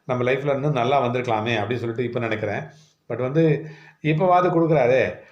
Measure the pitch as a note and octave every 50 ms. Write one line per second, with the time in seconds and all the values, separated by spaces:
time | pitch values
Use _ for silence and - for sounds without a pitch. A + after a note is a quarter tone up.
0 | _ - B2+ B2 B2 B2 C3+ C3+ C#3 D3 C#3 C3 C3 D3+ D3+ B2+ A#2 A#2+ C#3+ C#3+
1 | B2+ A#2+ A#2+ B2+ A#2+ A#2+ A2+ G#2+ G#2+ A#2+ A#2+ A2 G2+ G#2 B2 A#2 A2+ A#2 A2+ A#2
2 | B2+ A#2 - B2+ A#2 A2 A2 G#2+ G#2+ G#2 G2+ B2+ D#3 D3+ - - _ _ _ _
3 | _ - B2 A2+ B2+ B2+ C#3 D#3+ E3 D#3+ D3+ D3+ - - - - - - - _
4 | - D3+ D3+ D#3 F#3+ F3+ F3 F3+ F3+ F3+ E3 E3 E3+ D#3+ D#3+ D3 B2 A#2+ B2+ C3
5 | A2 F#2 - - - -